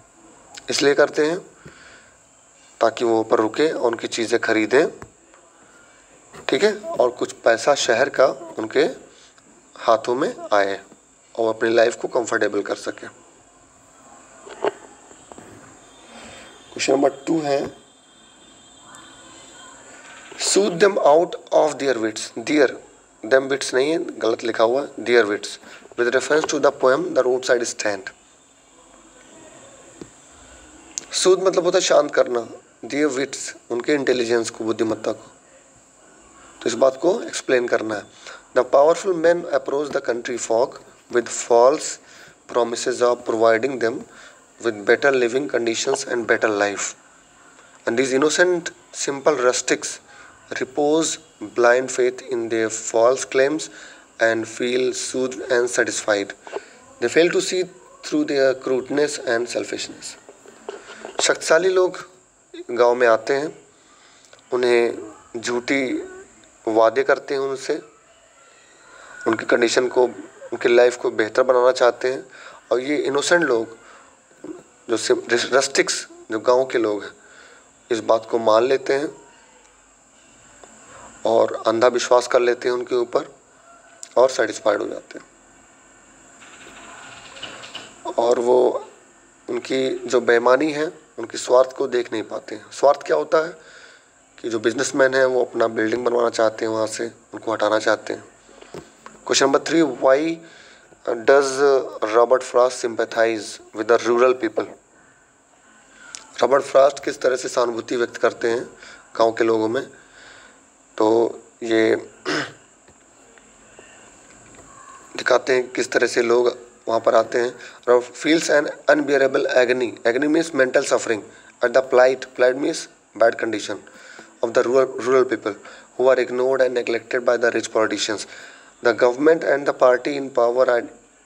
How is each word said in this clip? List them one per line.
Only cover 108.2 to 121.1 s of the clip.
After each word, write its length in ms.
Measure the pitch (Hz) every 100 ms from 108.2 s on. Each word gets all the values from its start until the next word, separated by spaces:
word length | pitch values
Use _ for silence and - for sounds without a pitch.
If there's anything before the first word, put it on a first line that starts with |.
| 117 104 117
हैं 140 | 120 - - - - - -
गांव 160 | 113
के 120 | 113
लोगों 240 | 113 113 110
में, 180 | 131 - - - - - - - _ _ _ _ -
तो 400 | 107 113 117 - - -
ये 340 | 117 113 110 110
<clears throat> 320 | - - - 151 135 - _ _ _ _ _ _ _ _ _ _ _ - - - - - - - - - - - - - - -
दिखाते 360 | - 123 -
हैं 160 | 127 123
किस 240 | - 117
तरह 140 | 135 120
से 160 | 127
लोग 360 | 117 120 123 - - - -
वहाँ 120 | 113
पर 140 | 120
आते 240 | 113 113 127
हैं। 160 | 120 - - - -
Robert 280 | 123 120 -
feels 340 | 151 165 165
an 200 | 147 147 - -
unbearable 560 | 147 139 139 135 139 135
agony, 460 | 131 120 127 113 98 120
agony 220 | 123 151
means 260 | 160 165
mental 280 | 135 127 143
suffering, 400 | 131 120 -